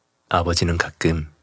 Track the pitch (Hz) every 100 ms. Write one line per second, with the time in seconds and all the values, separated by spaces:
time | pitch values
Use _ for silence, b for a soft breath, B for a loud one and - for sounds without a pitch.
0 | _ _ _ 87 85 85 87 85 - -
1 | 82 80 76 -